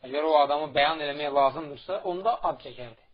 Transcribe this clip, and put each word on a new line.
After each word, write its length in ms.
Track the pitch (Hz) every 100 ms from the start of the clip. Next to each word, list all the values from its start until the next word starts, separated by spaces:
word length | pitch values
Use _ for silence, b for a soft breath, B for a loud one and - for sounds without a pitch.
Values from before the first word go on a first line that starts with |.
əgər 200 | 127 139
o 100 | 156 151
adamı 300 | 143 143 151
bəyan 300 | 143 147 160
eləmək 280 | 147 143 147
lazımdırsa, 680 | 139 139 135 156 143 - 190
onda 340 | 190 180 202 240
ad 220 | 175 156
çəkərdi. 440 | 139 120 120 113 _